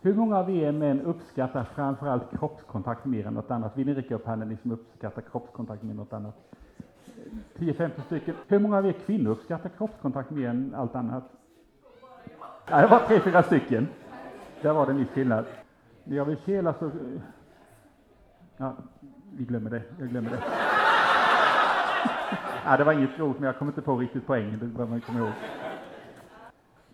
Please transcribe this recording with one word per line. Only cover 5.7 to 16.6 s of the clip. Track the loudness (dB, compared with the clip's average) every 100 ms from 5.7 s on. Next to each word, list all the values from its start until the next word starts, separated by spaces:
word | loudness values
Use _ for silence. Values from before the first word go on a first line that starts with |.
| -8
mer | -10
än | -10
något | -10
annat? | -10 -12 -14 -20 -20 -20 _ -20 _ -20 -20 -16 -16 -16 -6
Tio, | -4
femton | -2 -2 -4
stycken. | -6 -6 -4 -8 2
Hur | 2
många | 4 4
av | 2
er |
kvinnor | 0 -2 0 2
uppskattar | 0 -4 -6 -6
kroppskontakt | -6 -8 -4 -6 -4 -6
mer | -4 -2
än | -2 -4
allt | -4 -4
annat? | -4 -4 -6 -10 -20 _ _ _ _ -20 -20 -20 -20 -20 -18 -18 -18 2
Ja, | 8
det | 10
var | 10
tre, | 10 6
fyra | 8 6
stycken. | 8 6 4 0 0 -4 -18 -16 -16 -16 -18 -2
Där | 2
var | 4 4
det |
en | 4
viss | 0
skillnad. | 0 2 2 0 -10 -20 _ _ -20
Men | -6 -2
jag |
vill | -2 -2
kela | -2 0